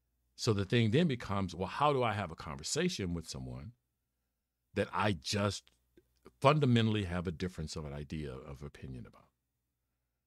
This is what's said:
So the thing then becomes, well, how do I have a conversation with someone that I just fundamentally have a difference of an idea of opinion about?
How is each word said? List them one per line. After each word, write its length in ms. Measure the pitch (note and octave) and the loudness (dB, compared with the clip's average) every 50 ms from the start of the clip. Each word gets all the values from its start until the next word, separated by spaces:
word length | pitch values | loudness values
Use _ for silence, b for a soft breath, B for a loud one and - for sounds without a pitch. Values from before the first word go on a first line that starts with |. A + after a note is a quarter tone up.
| _ _ _ _ _ _ _ | _ _ _ _ _ _ _
So 160 | - - B2 G#2+ | -2 0 2 2
the 120 | G2 G2 | 2 2
thing 260 | - B2 A#2+ A#2 A2 G2+ | 2 4 4 4 6 6
then 160 | D3 F3+ E3 | 4 4 4
becomes, 460 | B2+ A#2 - - G2 G2 F#2+ F2+ F2 | 2 -2 -4 -4 -2 -2 -2 -2 -2
well, 120 | E2 F#2+ F2+ | -4 -4 -4
how 240 | - - C#3 D3+ C#3+ | -2 2 2 4 4
do 100 | C3 B2 | 4 2
I 80 | A2+ G#2 | 0 0
have 180 | G#2 G2 E2 | -2 -4 -4
a 60 | E2 | -6
conversation 760 | - - D#2+ C#2+ C#2+ - - - D3 F3 F3+ F3+ - G2+ F2 E2+ | -10 -10 -8 -8 -8 -6 -4 -2 0 0 0 0 -2 -2 -2 -2
with 120 | E2 D#2+ | -4 -6
someone 460 | - - C2+ B1+ B1+ B1 A#1+ C#2 A2+ A#2+ _ _ _ _ _ _ _ _ _ _ _ _ _ _ _ _ _ _ _ - | -8 -10 -10 -10 -10 -10 -10 -12 -14 -16 _ _ _ _ _ _ _ _ _ _ _ _ _ _ _ _ _ _ _ -2
that 140 | G2 G2 - - | -2 -2 0 0
I 200 | F2+ G2 G#2+ G2 | 0 2 2 2
just 580 | D#2 - - - G2+ G2+ G#2 F#2+ - - _ _ _ _ _ _ _ _ _ _ _ - - - _ | 0 -2 -2 0 0 2 0 0 -4 -8 _ _ _ _ _ _ _ _ _ _ _ -20 -20 -4 _
fundamentally 640 | - C#3 D3+ D3+ C#3+ B2+ A#2+ A#2 A2+ A2 G#2+ G#2+ G2+ | 4 6 6 6 6 6 6 6 6 4 2 0 0
have 220 | F2 F2 F2+ E2+ | -2 -2 -2 -2
a 60 | F#2 E2 | -4 -4
difference 440 | D2 F#2 F2+ - - D#2 D2+ - | -4 -4 -4 -4 -6 -8 -6 -6
of 80 | E2 D2+ | -8 -8
an 80 | C#2+ C#2+ | -8 -8
idea 380 | D2 D2 - E2 D#2 D2 C#2 B1+ | -8 -8 -8 -6 -6 -6 -6 -8
of 300 | C2 D2+ D2+ C#2+ C2 D2 | -10 -12 -14 -14 -12 -12
opinion 440 | C#2+ - - - C2+ B1+ B1 G#2 | -14 -14 -12 -12 -12 -12 -12 -14
about? 220 | - - - - _ _ _ _ _ _ _ _ _ _ _ _ _ _ _ _ _ _ _ _ | -16 -20 -20 -20 _ _ _ _ _ _ _ _ _ _ _ _ _ _ _ _ _ _ _ _